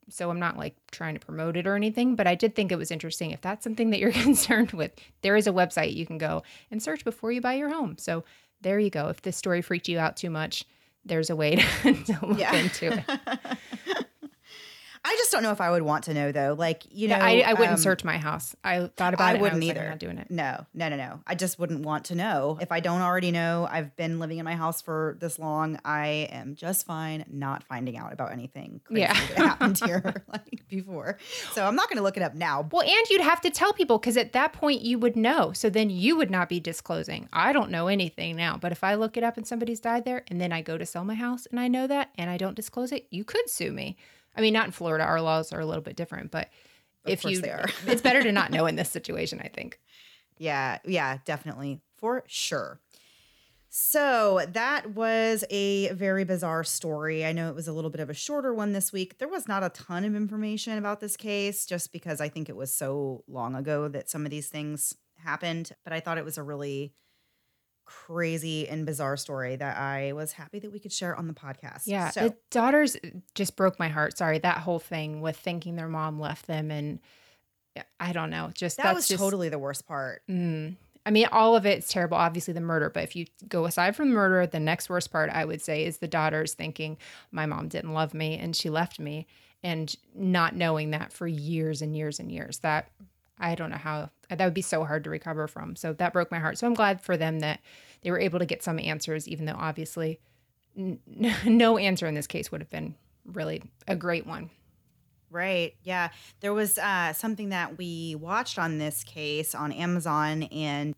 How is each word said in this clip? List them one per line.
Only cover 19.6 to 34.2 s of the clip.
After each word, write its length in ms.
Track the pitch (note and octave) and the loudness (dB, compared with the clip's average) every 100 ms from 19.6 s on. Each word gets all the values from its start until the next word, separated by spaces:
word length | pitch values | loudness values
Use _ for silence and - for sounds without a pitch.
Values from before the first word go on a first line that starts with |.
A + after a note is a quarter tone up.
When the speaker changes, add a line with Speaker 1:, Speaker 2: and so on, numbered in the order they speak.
| E3 | 0
Speaker 1:
like, 80 | D#3+ | -2
Speaker 2:
either. 80 | |
Speaker 1:
"I'm 60 | D#3+ | -4
not 100 | D#3 | -8
doing 180 | - E3+ | -8 -10
it." 140 | - | -6
Speaker 2:
No, 340 | E3+ C#3 B2+ C#3+ | -2 -2 -4 -8
no, 140 | - D#3+ | -4 -4
no, 80 | C#3+ | -4
no. 240 | C3 D#3 - | -6 -8 -6
I 80 | F3 | -2
just 240 | F3+ - | -2 -2
wouldn't 220 | E3+ D#3 | -2 -2
want 240 | D3+ D3+ - | -2 -2 -2
to 100 | F3 | -2
know. 420 | G#3 D#3 C#3 D#3 | 0 2 0 -2
If 100 | F3 | -2
I 80 | E3+ | 0
don't 220 | E3+ F3 | 2 2
already 280 | F3+ F3+ F3+ | 4 2 2
know, 380 | E3+ E3 E3+ E3+ | 2 2 2 0
I've 240 | D#3+ D3+ - | -2 -4 -4
been 200 | E3 E3 | -4 -2
living 180 | D#3 E3 | -4 -6
in 80 | E3 | -4
my 100 | E3+ | -2
house 260 | D#3+ E3 | -2 -2
for 360 | - D#3 D#3 D3 | -4 -2 -2 -2
this 180 | E3+ D#3+ | -6 -4
long, 400 | D#3+ D3+ D#3 D#3 | -2 0 0 -2
I 460 | - D3+ D3+ D3+ D3+ | -2 0 0 -2 -4
am 240 | B2+ A#2 D3 | -8 -12 -8
just 300 | E3 F#3+ - | -4 -2 -2
fine 400 | D#3+ D#3+ D#3 D3+ | -4 -4 -6 -6
not 340 | C#3 C#3 C#3 - | -6 -4 -6 -6
finding 320 | B2 B2+ A#2 | -6 -6 -8
out 160 | A#2 | -10
about 180 | - B2 | -8 -6
anything 480 | A#2+ C3 C#3 - - - | -8 -12 -14 -14 -16 -2
crazy 160 | A3 | 2
Speaker 1:
Yeah. 120 | F3 | 4
Speaker 2:
that 240 | G3+ - - | 4 2 4
happened 440 | D#4 - A#3+ F#3+ | 4 6 4 4
here, 400 | G3 F3+ F#3 C#4+ | 2 0 -2 -4
<laughs> 0 | - | -6
Speaker 1:
<laughs> 40 | |
Speaker 2:
like, 320 | G#3+ - G#3+ - | -10 -10 -14 -8
before. 480 | F#3+ F#3+ E3+ E3 G3+ - - - | -8 -8 -8 -6 -8 -8 -10 -6
So 140 | A3+ G3 | 0 2
I'm 100 | B3+ | 4
not 140 | A4 | 2
gonna 120 | C#4+ | 2
look 140 | G3 G3 | 0 2
it 80 | |
up 100 | E3 | -2
now. 320 | D3+ E3+ C#3+ D#3 | 0 0 0 2
Speaker 1:
Well, 120 | E4+ | 4
and 260 | - G4+ A4+ | 6 6 6
you'd 120 | G4 | 6
have 180 | D4+ E4+ | 6 4
to 80 | F4+ | 2
tell 240 | - G4 | 4 4
people 260 | G4+ E4 A3 | 4 4 4
'cause 160 | B3 | 4
at 160 | A#3+ | 2